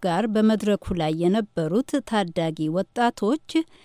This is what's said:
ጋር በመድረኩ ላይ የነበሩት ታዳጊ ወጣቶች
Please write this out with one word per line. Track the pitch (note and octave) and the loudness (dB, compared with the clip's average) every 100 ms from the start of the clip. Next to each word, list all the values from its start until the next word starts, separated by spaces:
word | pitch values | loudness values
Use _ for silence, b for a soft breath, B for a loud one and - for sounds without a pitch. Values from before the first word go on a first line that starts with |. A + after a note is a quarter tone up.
ጋር | F#3 E3+ A#3 | -2 0 0
በመድረኩ | G#3+ G#3+ G#3+ G#3 G3+ - | 2 2 2 0 0 -2
ላይ | F3+ D#3 D#3+ | -2 -2 2
የነበሩት | E3+ G#3+ G#3 - D#3 G3+ C4+ C#4+ - | 2 2 -2 -4 0 0 0 -4 0
ታዳጊ | G#3+ F3+ E3 E3 D#3+ D#3 | -2 0 -2 -2 -2 -2
ወጣቶች | F3 G3 - A#3+ - G#3 D4+ - D#4+ D#4+ b | -2 -2 0 0 0 -2 -2 -2 -4 -4 b